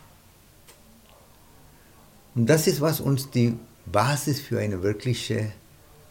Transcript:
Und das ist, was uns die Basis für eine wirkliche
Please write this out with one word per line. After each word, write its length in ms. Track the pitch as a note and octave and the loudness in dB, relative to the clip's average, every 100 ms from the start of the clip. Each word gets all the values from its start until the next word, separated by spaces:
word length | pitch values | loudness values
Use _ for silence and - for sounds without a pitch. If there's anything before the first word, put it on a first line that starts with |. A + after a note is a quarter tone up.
| - - - - - - - - - - - - - - - - - - - - - - - | -20 -20 -20 -20 -20 -20 -20 -20 -20 -20 -20 -20 -20 -20 -20 -20 -20 -20 -20 -20 -20 -20 -8
Und 120 | A#2+ A#2 | 0 4
das 200 | D#3 F3 | 4 4
ist, 140 | C#3+ | 2
was 200 | D#3 D3+ | 0 0
uns 300 | C#3 C3+ - | 0 -2 0
die 280 | B2+ A#2+ A#2 - - - | 2 2 0 -8 -20 -2
Basis 540 | G2 A#2+ C#3+ D3+ C3 | 2 2 0 -2 -4
für 200 | - G#2+ | -4 -4
eine 220 | G#2 F#2+ | -2 -2
wirkliche 680 | G2 G#2+ B2 A#2 - A2+ G#2+ - - - - - - | -2 -2 -2 -4 -2 -4 -4 -8 -20 -20 -20 -20 -20